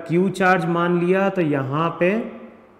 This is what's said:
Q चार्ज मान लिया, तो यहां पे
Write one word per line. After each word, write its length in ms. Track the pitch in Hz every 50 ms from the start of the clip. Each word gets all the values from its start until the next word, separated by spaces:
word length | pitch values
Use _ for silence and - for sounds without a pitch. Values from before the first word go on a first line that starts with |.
| - -
Q 200 | 156 175 185 196
चार्ज 340 | 185 - 190 185 185 185 165
मान 340 | 170 170 170 175 175 175 175
लिया, 300 | 170 175 185 190 196 196
तो 120 | 196 190
यहां 480 | 175 151 147 139 131 131 135 151 165 165
पे 420 | 160 - 175 180 202 226 240 - - - - - - - - - -